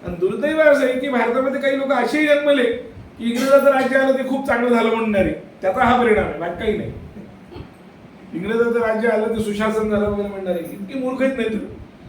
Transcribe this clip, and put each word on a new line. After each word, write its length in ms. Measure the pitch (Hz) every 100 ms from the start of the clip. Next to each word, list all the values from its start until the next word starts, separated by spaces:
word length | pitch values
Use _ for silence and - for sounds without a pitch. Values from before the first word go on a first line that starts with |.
| -
आणि 100 | 175
दुर्दैव 440 | 180 220 294 311
असं 240 | 311 277
आहे 160 | 254 254
की 100 | 277
भारतामध्ये 520 | 247 226 254 269 285
काही 180 | 277 277
लोक 120 | 269
असेही 360 | 269 226 302 302
जन्मले 360 | 294 294 277 240 - - - - -
की 80 | 233
इंग्रजाचं 460 | 233 269 277 277
राज्य 260 | 262 247 269
आलं 260 | 262 269
ते 60 | 262
खूप 180 | 269 -
चांगलं 220 | 240 247
झालं 260 | 233 220 226
म्हणणारे, 380 | 220 202 175 143 - -
त्याचा 220 | 190 220
हा 200 | 233 240
परिणाम 220 | 240 208 -
आहे, 140 | -
बाकी 200 | 170 180
काही 180 | 220 180
नाही. 160 | - - - - - - - 175 - - - - - - -
इंग्रजाचं 460 | 160 202 226 233 233
राज्य 300 | 220 214 233
आलं 280 | 214 220 220
ते 60 |
सुशासन 460 | 208 208 220 220 214
झालं 200 | 208 202
वगैरे 200 | 202 202
म्हणणारे, 300 | 196 190 175
इतकी 400 | 160 - 196 269
मूर्ख 220 | 254 254
आहेत 160 | 269 262
नाही 120 | 214
तुम्ही. 180 | 214 - - - -